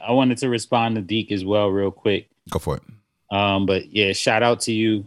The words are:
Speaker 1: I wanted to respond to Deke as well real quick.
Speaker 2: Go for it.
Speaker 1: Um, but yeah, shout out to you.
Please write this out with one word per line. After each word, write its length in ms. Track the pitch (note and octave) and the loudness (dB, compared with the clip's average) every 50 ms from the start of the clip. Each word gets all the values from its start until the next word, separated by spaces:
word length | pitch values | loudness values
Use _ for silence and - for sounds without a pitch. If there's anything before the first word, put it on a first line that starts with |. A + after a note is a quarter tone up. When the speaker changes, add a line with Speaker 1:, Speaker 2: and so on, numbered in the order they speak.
| - | -4
Speaker 1:
I 80 | A2 B2 | 0 2
wanted 260 | C3+ C3 B2+ A#2+ - | 2 4 2 2 0
to 100 | C3+ B2+ | -2 -2
respond 480 | A#2+ A2+ - - B2 A2+ A#2 A#2 A2+ | -2 -2 -2 0 0 0 0 0 -2
to 60 | A2 F#2 | -4 -4
Deke 280 | E2+ G#2+ A2+ G2+ - G#2 | -2 -2 -2 -2 -2 -4
as 120 | G2 F#2 | -4 -2
well 240 | F#2+ G#2 G#2 G#2 G2+ | 0 2 2 2 2
real 220 | F#2+ G2+ G2 F#2+ | 0 0 -2 -2
quick. 380 | F#2 - - A2 G2 F2+ - _ _ _ - - | -4 -2 -2 0 0 -2 -4 _ _ _ -10 -6
Speaker 2:
Go 80 | - F2+ | -6 -4
for 180 | - E2 C#2+ | -4 -4 -6
it. 60 | - - - - - _ _ _ _ _ - G2+ | -6 -8 -14 -20 -20 _ _ _ _ _ -4 -2
Speaker 1:
Um, 320 | G2+ G2+ G2+ G2 G2 G2 | 0 2 2 2 2 2
but 240 | F#2+ F#2+ F#2 F2 - F#2 | 0 0 0 -2 -4 -2
yeah, 200 | G#2+ G2+ G2 F#2+ | 0 0 0 0
shout 300 | - - C3 A2 A2 A#2+ | 0 0 0 2 4 4
out 180 | A#2+ A#2+ A#2 - | 2 2 0 -2
to 100 | A#2+ A2 | -2 -2
you. 320 | A2 A2 A2 G#2+ G2+ G2 | 0 0 0 0 0 -2